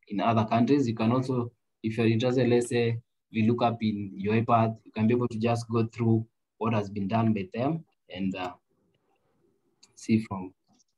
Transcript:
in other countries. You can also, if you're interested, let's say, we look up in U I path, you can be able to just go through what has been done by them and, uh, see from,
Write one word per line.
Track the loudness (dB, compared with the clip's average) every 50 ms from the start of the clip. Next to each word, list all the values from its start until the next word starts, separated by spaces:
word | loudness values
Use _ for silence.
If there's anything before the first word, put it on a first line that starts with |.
| _ -8
in | -6 -2
other | 0 2 2 2 2
countries. | 2 2 2 4 4 4 2 2 0
You | -2
can | 0 0 2
also, | 2 2 0 -2 -2 -2 -4 -6 -8 _ _ _ _ _ -6
if | -4 -2
you're | 0 2 2
interested, | 2 2 2 0 2 2 2 4
let's | 2 2 2 0
say, | 0 0 0 0 -2 -4 -8 _ _ _ _ _
we | -2 0 2
look | 2 2 2
up | 2 0 0 0
in | -2 -2 -2 -4 -6 -8 -8
U | -6 -2 0
I | 0 0
path, | 2 2 2 2 2 2 -2 -6
you | _ -10
can | -4 0 2
be | 2 2
able | 2 0 -2
to | -2 -2
just | 0 0 0 -2 -2 -2
go | -2 -2 -2
through | -2 -2 -2 2 2 2 2 0 -4 _ _ _ _ _
what | -6 -2 -2 -2
has | -2 -2 -4
been | -6 -6 -4
done | -2 0 0 2 2
by | 0 0 -4 -6 -6
them | -4 -2 -2 -2 -4 -8 _ _ _ _ -14
and, | -8 -6 -4 -4 -4
uh, | -4 -8 -8 -10 -14 _ _ _ _ _ _ _ _ _ _ _ _ _ _ _ _ _ _ _ _ _ _ _ _ _ _ _
see | -10 -2 0 2 2 2
from, | -2 -6 -8 -8 -10 -14 _ _ _ _ _ _ _ _